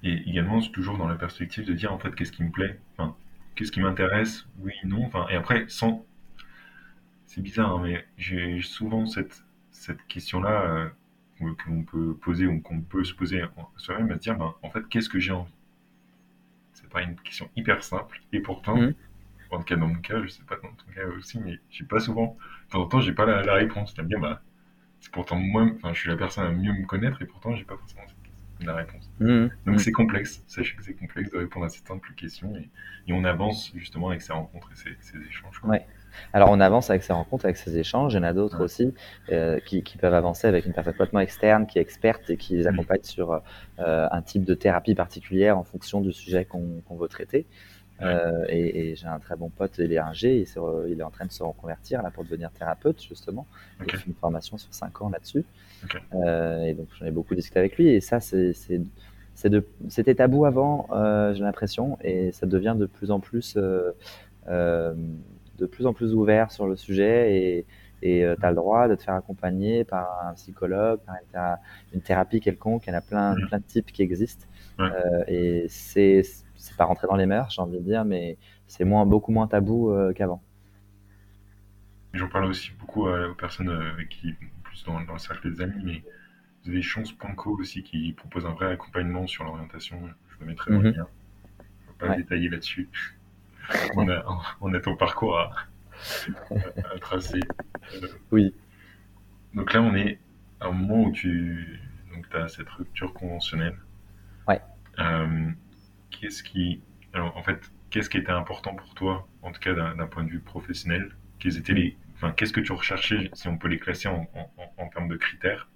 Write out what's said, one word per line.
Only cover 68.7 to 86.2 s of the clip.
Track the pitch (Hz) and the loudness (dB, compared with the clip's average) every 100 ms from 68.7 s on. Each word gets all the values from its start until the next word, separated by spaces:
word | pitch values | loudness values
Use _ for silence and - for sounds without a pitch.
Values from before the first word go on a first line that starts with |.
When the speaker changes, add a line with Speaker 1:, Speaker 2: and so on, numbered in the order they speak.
| 113 120 | 6 6
Speaker 2:
de | 101 | 4
te | |
faire | - | 0
accompagner | 92 - 98 92 92 101 117 | -4 -4 -4 -2 0 2 2
par | 113 95 90 90 87 | 0 -2 -4 -6 -8
un | |
psychologue, | 85 - 92 90 92 110 113 | -10 -14 -6 -2 2 2 0
par | - 92 | -4 -14
une | 90 | -10
théra-, | 92 90 87 - - - | -4 -2 -2 -6 -20 -8
une | 92 | -8
thérapie | - 92 92 113 | 0 2 4 2
quelconque. | 107 92 110 113 104 | 2 0 -2 -2 0
Il | |
y | |
en | 87 | -4
a | |
plein, | - 104 101 95 | -2 0 2 2
Speaker 1:
Mhm. | 98 | 0
Speaker 2:
plein | 104 | -4
de | |
types | - - - | -2 -2 -2
qui | - | 0
existent. | 95 90 113 - - - - - | 0 2 -2 -4 -20 -20 -20 -2
Speaker 1:
Ouais. | 92 | 0
Speaker 2:
Euh, | 92 90 87 - | 2 2 2 2
et | 90 87 87 85 | 2 2 2 0
c'est, | - - - 98 98 95 - - - | -6 -2 6 10 10 8 -2 -20 -20
c'est | - - | -20 2
pas | 85 | 4
rentré | 90 92 | 4 2
dans | 98 | 4
les | 95 | 4
mœurs, | 101 131 | 2 0
j'ai | - | -4
envie | 90 90 | -4 -4
de | |
dire, | 87 110 | 0 0
mais | 107 92 85 80 - - _ | 2 -2 -4 -8 -14 -20 _
c'est | - 90 | 0 4
moins, | 104 101 | 6 8
beaucoup | 104 104 | 6 6
moins | 110 110 | 2 4
tabou, | 104 98 117 113 | 2 4 4 4
euh, | 101 95 | 4 2
qu'avant. | 92 95 90 _ _ _ _ - - - - - - - - - - - - - | 2 0 -2 _ _ _ _ -20 -20 -20 -20 -20 -20 -20 -20 -20 -20 -20 -20 -12
Speaker 1:
J'en | 92 90 | -6 -4
parle | 95 95 | 0 0
aussi | 95 - - | -2 -8 -14
beaucoup, | - 107 95 | -8 -2 0
euh, | 90 87 | 0 -2
aux | 87 | -6
personnes, | 90 - 92 | -10 -4 -4
euh, | 85 80 | -2 -4
avec | 82 80 | -6 -10
qui, | - 85 78 - - | -8 -8 -8 -12 -16
plus | - - | -16 -14
dans, | - 82 | -8 -8
dans | 82 | -8
le | 82 | -10
cercle | - - - | -10 -8 -8
des | 82 | -6
amis, | 90 101 | -6 -6
mais | 92 82 - - | -6 -8 -12 -20